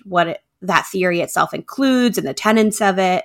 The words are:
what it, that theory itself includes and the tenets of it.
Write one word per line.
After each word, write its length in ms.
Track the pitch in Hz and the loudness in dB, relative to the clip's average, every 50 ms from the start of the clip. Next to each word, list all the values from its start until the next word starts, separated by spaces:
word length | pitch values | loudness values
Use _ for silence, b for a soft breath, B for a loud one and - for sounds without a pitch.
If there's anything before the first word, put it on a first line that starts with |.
| - | -12
what 240 | 196 180 170 170 170 | -2 0 0 0 0
it, 120 | - - - _ _ _ | -2 -8 -14 _ _ _
that 240 | 190 180 170 - - | -4 0 0 0 0
theory 360 | - - 190 180 180 175 170 | -2 -4 -2 0 0 0 0
itself 320 | 143 - - 175 156 - - | -2 -2 0 -2 -2 -2 -2
includes 640 | 151 165 - - - 277 262 254 247 247 240 - 190 | -8 -12 -10 -4 0 2 2 2 4 2 2 0 0
and 80 | - | -4
the 80 | 139 - | -4 -6
tenets 480 | - - 214 226 226 214 214 208 - | -2 0 2 4 4 4 2 2 2
of 160 | 220 196 185 190 | 0 0 2 2
it. 260 | 185 185 185 180 - | 0 0 0 -2 -4